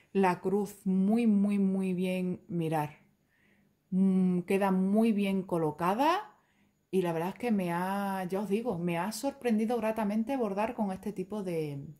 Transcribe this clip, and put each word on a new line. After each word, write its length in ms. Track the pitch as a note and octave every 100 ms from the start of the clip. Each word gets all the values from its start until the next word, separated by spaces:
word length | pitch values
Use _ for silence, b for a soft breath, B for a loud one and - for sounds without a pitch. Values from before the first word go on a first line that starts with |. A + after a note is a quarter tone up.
| B
La 280 | G3 F#3+ F3
cruz 460 | F#3+ G3+ G3 - G3
muy, 400 | F#3 F#3+ A3+ A#3
muy, 320 | G3+ G3+ G3+
muy 340 | F#3+ F#3+ F#3+
bien, 480 | F3+ F#3 F#3 F3+ F3+ -
mirar. 520 | E3+ D#3+ D#3+ D3 - _ _ b b b b b _ -
Mm, 500 | F#3 F#3+ F#3 F#3 F3+
queda 300 | F3 G3 G3+
muy 420 | F#3 F#3+ G#3 A3+
bien 300 | G3+ G3 F#3+
colocada 920 | F#3 F3 D#3 D#3 F3 G#3 D4+ F#4 - b b b b _ -
y 120 | F#3+
la 100 | F3
verdad 180 | E3 F3+
es 40 | -
que 120 | B3
me 220 | G#3 F3+
ha, 520 | E3+ F#3 G3 G3 F#3+
ya 160 | F#3 F#3+
os 80 | G3+
digo, 300 | G3+ B3 E3+
me 180 | F3 E3+
ha 160 | G3
sorprendido 640 | - C#4 C#4 A#3+ G#3+ A3 A#3+
gratamente 600 | A3 A3 G#3 G#3+ A3+ C4+
bordar 340 | G#3+ G3 A3+
con 200 | A#3+ G3+
este 200 | F#3+ G#3+
tipo 300 | F#3+ F#3 G#3+
de, 440 | F#3 E3 D3+ C#3 D3+